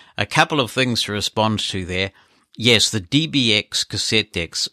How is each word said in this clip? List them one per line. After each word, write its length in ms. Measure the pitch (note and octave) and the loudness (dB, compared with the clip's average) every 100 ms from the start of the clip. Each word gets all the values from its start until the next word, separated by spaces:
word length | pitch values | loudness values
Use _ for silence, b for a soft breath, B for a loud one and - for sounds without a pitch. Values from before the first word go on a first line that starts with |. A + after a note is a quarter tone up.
| B - | B -8
A 80 | G#2 | -2
couple 340 | D3+ E3 D3+ | 2 2 0
of 120 | A2+ | -2
things 320 | B2+ B2+ A2+ | 0 0 0
to 80 | - | -2
respond 480 | G#2 - A2 A2 G#2 | -4 -2 0 0 0
to 260 | - G2 F2+ | -4 -6 -4
there. 260 | F2+ G2 b b b b - | -4 -4 b b b b 0
Yes, 340 | A2+ A2 - | 4 4 4
the 100 | A2 | 0
D 280 | F2 C#3+ D#3+ | 0 0 2
B 260 | C#3+ A#2 | 0 2
X 300 | G#2+ - - | 2 0 -6
cassette 500 | - G2+ - A2 G#2 | -4 -4 0 0 0
decks 340 | F2+ E2 - - | -6 -6 -6 -8